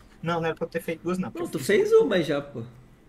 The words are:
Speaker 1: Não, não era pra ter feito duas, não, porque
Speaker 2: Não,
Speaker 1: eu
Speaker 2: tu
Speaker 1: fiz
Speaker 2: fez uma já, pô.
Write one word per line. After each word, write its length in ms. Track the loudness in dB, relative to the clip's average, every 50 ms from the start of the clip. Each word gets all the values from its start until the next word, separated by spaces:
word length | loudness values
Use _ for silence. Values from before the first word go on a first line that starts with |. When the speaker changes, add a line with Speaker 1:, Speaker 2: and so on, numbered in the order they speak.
| -20 -20 -20 -10
Speaker 1:
Não, 200 | -4 -4 -2 0
não 60 | 0 -2
era 60 | -2
pra 120 | -4 -6 -6
ter 140 | -6 -8
feito 200 | -6 -6 -8 -6
duas, 160 | -4 -6 -4 -4
não, 120 | -4 -6
porque 80 | -6 -8 -8
Speaker 2:
Não, 40 | -6
Speaker 1:
eu 40 | -6
Speaker 2:
tu 60 | -6
Speaker 1:
fiz 80 | 0 2
Speaker 2:
fez 240 | 4 4 4 6 6
uma 280 | 6 6 6 2 0
já, 200 | 0 0 -2 -4
pô. 220 | -4 -8 -10 -12 -12 -12 -14 -20 -20 -20 -20 -20 -20